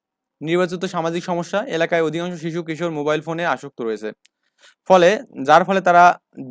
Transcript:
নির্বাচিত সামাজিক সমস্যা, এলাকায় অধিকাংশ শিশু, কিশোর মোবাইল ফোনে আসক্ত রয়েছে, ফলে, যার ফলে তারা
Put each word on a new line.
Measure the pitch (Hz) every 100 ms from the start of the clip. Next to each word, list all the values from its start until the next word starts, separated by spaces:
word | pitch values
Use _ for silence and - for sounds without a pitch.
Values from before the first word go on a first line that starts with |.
| _ _ _ _
নির্বাচিত | 151 170 180 185
সামাজিক | 190 180 165 170
সমস্যা, | 170 175 170 196
এলাকায় | - 160 165 170
অধিকাংশ | 160 156 175 175
শিশু, | 165 165
কিশোর | 160 151 170
মোবাইল | 151 147 156
ফোনে | 156 165 175
আসক্ত | 131 143 -
রয়েছে, | 117 104 107 - _ _ _ _ _ _ -
ফলে, | 185 175 214 254 -
যার | 135 156
ফলে | 180 190
তারা | 180 175 175 - _ - 131